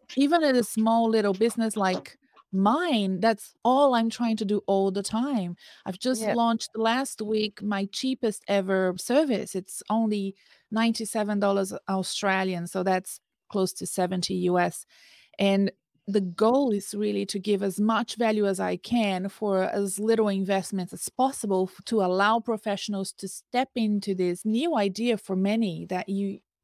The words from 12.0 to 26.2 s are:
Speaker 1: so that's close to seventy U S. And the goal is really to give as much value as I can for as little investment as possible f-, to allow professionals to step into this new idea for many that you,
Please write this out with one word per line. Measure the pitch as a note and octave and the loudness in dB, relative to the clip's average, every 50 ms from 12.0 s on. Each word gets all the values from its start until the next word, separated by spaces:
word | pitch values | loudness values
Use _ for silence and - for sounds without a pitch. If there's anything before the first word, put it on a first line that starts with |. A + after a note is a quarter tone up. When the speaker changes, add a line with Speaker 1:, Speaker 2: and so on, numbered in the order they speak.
| F#3 - - - - G3+ F#3+ F#3+ F#3+ F#3+ F#3 F3 E3+ F3 | -2 -2 -4 -2 0 0 0 2 0 0 -2 -4 -6 -6
Speaker 1:
so | - F#3+ F#3 | -4 -2 0
that's | F#3+ F#3 F#3 G3 - - - - _ _ _ _ _ | 2 0 0 -2 -4 -12 -16 -18 _ _ _ _ _
close | - G#3 F#3+ F3+ - | -2 0 0 0 -2
to | - F3+ E3+ | -6 -8 -6
seventy | - - F#3 F3+ F#3+ F#3 F3 - F#3+ F#3 F3+ F3+ | -2 -2 -2 0 0 -2 -2 -2 -2 0 2 2
U | F3+ F3+ | 2 2
S. | F3 F3 - - - - _ _ - - - - _ _ _ - | 2 0 -2 -6 -14 -18 _ _ -20 -20 -20 -20 _ _ _ 0
And | G3+ G3 G3 G3 G3 F#3+ - _ _ _ _ _ _ | 2 2 4 4 2 0 -2 _ _ _ _ _ _
the | - G3 G#3+ | -2 -2 0
goal | F#3+ F3+ E3+ - G#3+ A3 B3 C4+ C#4+ B3+ | 0 -2 0 2 2 4 4 4 2 2
is | G#3 G3+ F#3+ - - | 0 -2 -4 -6 -6
really | G3+ G#3+ G#3 G#3 G3 G3+ | -4 -2 -2 0 -2 -2
to | F#3+ - G3+ | -4 -6 -6
give | F#3 G#3+ G#3 F#3+ G3+ | -2 0 0 0 0
as | G3 F3+ - | -2 -2 0
much | G#3 G#3+ A3+ G#3+ A#3+ - - G#3+ | 0 0 2 0 -2 -4 -4 -2
value | A#3 A3 A3 G#3 G#3 | 0 0 2 2 2
as | G3 G3 F#3 | 2 0 0
I | F#3+ F#3 F3+ | -2 -2 -4
can | F3+ - - A#3+ A#3+ A3 G3+ F#3+ F3+ F#3 G3 | -4 -4 -2 0 0 2 2 0 -2 -4 -6
for | - - - G#3 G3 F#3+ F#3+ | -6 -4 -2 0 2 2 2
as | - - G3+ G3+ G3 F#3+ G3+ | 0 0 -2 -2 -2 -2 -2
little | G#3 A3 A3+ G#3+ A3 G#3 | 0 2 2 4 2 2
investment | G3 F#3+ G3 F#3 G3 F#3+ F#3 - - F#3+ F3+ - - | 2 0 0 0 0 0 -2 -2 -4 -6 -6 -6 -8
as | F3 - - | -10 -10 -8
possible | - - B3+ C4 C4+ - - G#3 G3 F#3 F#3 F#3 | -2 0 0 0 0 -2 -2 0 0 2 0 0
f-, | - - - | -4 -10 -8
to | - A#3 A3 F#3+ | -2 0 0 2
allow | F3+ F3+ F#3 G3 G#3 A3 A#3 | 2 2 2 4 4 2 2
professionals | A3+ - A3+ G#3 - A3 G3+ F#3+ - - G#3 G3 G3 - - | 0 -2 -4 -2 -2 -4 -4 -4 -4 -6 -6 -6 -6 -8 -8
to | - - F#3 | -10 -12 -12
step | - - - _ - B3 C4 C4 _ | -12 -14 -14 _ -2 -2 -2 -2 _
into | B3 A3+ G#3+ G#3 G3+ G3 G3+ G3 | -2 0 0 0 0 0 -2 -2
this | F3+ F3+ F3+ F3 F3+ - | 0 0 0 -2 -2 -2
new | A3 G#3+ A#3 D4 E4+ D#4+ A#3 | -2 0 0 0 0 0 2
idea | G3+ G3+ F#3 G#3+ A3+ A#3+ A3+ G#3 | 0 0 0 -2 -2 -2 -2 -2
for | - - F#3+ F#3 | -4 -4 -2 0
many | F#3+ G3 G#3+ A3+ A3+ G3 E3 D#3+ E3+ | 2 2 2 2 0 -2 -2 -6 -6
that | F3 F#3 F3+ - - | -6 -6 -6 -4 -4
you, | G3 G3 | -4 -4